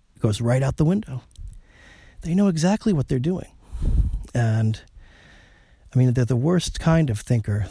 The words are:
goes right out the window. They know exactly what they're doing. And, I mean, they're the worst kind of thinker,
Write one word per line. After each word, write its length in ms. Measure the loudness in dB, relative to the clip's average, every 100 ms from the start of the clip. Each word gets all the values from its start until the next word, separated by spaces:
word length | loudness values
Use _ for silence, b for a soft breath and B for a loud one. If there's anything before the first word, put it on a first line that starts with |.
| _ -2
goes 200 | -2 0
right 200 | 0 0
out 160 | 0 0
the 80 | 0
window. 380 | 0 -4 -12 -14 -18 -18 b b b b b b b
They 140 | -2 2
know 120 | 2
exactly 460 | 2 0 2 0
what 140 | 0 0
they're 120 | -2
doing. 320 | -2 -4 -8 -20 B B B B B B -6
And, 480 | -2 0 2 0 -2 -10 b b b b b b b b b b
I 40 | 2
mean, 160 | 2
they're 120 | 2 0
the 100 | 0
worst 440 | 0 0 -2 -2
kind 300 | 2 2 2
of 100 | -2
thinker, 480 | -2 -2 0 -4 -2